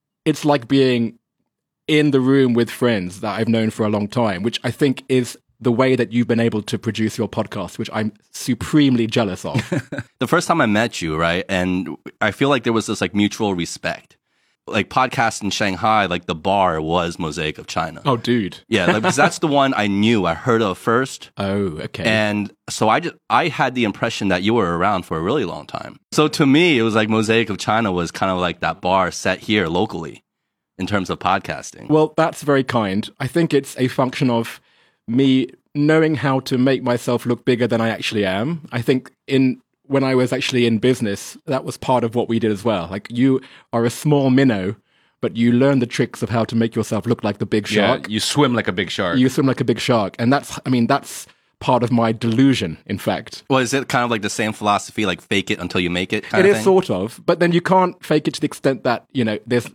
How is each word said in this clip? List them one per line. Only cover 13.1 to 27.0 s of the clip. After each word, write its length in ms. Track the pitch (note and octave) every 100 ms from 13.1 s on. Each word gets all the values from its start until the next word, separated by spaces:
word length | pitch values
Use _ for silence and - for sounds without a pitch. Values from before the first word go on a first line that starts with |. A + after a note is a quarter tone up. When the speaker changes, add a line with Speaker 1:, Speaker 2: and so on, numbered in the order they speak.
Speaker 2:
mutual 400 | G2+ G#2 - G#2+
respect. 640 | F2+ E2 - E2+ - _ _ _ _ _ _ -
Like, 220 | G#2+ F#2+
podcast 540 | - B2+ - A#2 -
in 80 | G2+
Shanghai, 560 | - G#2 F#2 A2 A2 F#2+
like, 180 | F2
the 100 | -
bar 460 | E2+ F#2+ G2 F#2 D#2+
was 380 | D#2 F2 E2+ E2+
Mosaic 400 | E2 D2+ D#2 D2+
of 80 | D#2+
China. 340 | - D#2+ D#2 C#3+
Speaker 1:
Oh, 100 | A#2+
dude. 420 | A#2+ B2 F#2 - -
Speaker 2:
Yeah, 180 | G#2+ F2+
like, 160 | C#3
'cause 140 | F#3 B2
that's 220 | D#3+ -
the 60 | E3
one 280 | C#3 C3+ C3+
I 100 | G#2
knew, 380 | G2 G#2+ A2+
I 80 | F2
heard 280 | E2 - A2+
of 160 | G#2+ F2+
first. 520 | - A#2 C3 - - -
Speaker 1:
Oh, 420 | G2 G2+ G2 D#2
okay. 220 | - -
Speaker 2:
And 460 | - A2 G#2+ G#2 G2+ - -
so 180 | - A2
I 120 | B2
ju-, 180 | E3+ - -
I 200 | A#2 D#3+
had 260 | - C3+
the 100 | B2+
impression 440 | A2 - A#2 - G2+
that 140 | F2+
you 120 | G2
were 220 | A#2+ F2+ E2+
around 260 | F#2+ F#2+
for 140 | - D#2+
a 20 |
really 240 | F2 D3
long 220 | F#2 D#2 C#2+
time. 320 | - - - _
So 160 | - D#3
to 180 | - C#3
me, 320 | C#3+ F3+ C3
it 40 |
was 120 | A2+
like 160 | G#2+